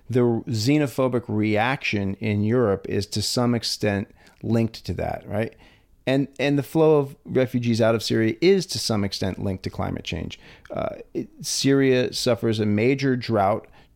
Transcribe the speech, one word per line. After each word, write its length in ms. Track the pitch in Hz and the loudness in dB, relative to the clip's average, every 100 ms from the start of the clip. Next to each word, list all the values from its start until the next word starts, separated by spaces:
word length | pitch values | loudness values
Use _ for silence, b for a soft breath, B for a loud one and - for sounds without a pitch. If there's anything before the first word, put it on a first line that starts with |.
| - | -2
the 340 | 123 120 113 - | 2 2 2 -2
xenophobic 760 | 110 117 151 139 - 131 120 - | -2 2 2 2 0 0 0 -2
reaction 880 | 107 107 104 120 143 - 104 98 98 | -2 0 2 0 -2 -2 -2 -2 -4
in 280 | 110 104 | -2 0
Europe 420 | 107 123 110 95 - | 2 2 2 0 -2
is 160 | 101 95 | -4 -4
to 140 | 110 | -4
some 340 | - 127 120 117 | -2 0 0 0
extent 580 | - - 107 101 110 - b b | -2 -2 -2 -2 -4 -14 b b
linked 420 | 110 117 113 - - | -2 0 0 -4 -8
to 80 | 85 | -6
that, 280 | 80 - - | -4 -6 -6
right? 300 | 101 113 - b b b _ - | -6 -6 -8 b b b _ -2
And, 220 | 135 135 - | 0 0 -2
and 220 | 143 143 | 0 0
the 40 | |
flow 340 | 135 160 156 151 | 0 2 6 4
of 180 | 135 - | 2 -8
refugees 560 | - 123 127 123 120 113 | -2 0 0 0 0 2
out 160 | 113 113 | 4 2
of 80 | |
Syria 320 | - 113 110 - | 0 0 0 2
is 240 | 175 196 - | 4 4 2
to 140 | 107 | -6
some 260 | - 107 98 | -2 0 -2
extent 340 | - 98 92 | -2 -4 -4
linked 240 | 101 95 | -4 -4
to 60 | - | -8
climate 340 | - 95 90 | -6 -6 -6
change. 340 | - 82 - - B B B | -8 -8 -8 -12 B B B
Uh, 280 | - - - - | -6 -6 -8 -12
it, 160 | - - - | -10 -10 -12
Syria 720 | 160 - 135 139 135 127 - | -8 -2 2 4 4 2 0
suffers 480 | - 131 117 117 110 | -2 -2 0 0 0
a 60 | 107 | 0
major 500 | 104 120 139 135 127 | 2 2 2 0 -2
drought 520 | 117 110 98 107 - b b | 0 2 2 0 -6 b b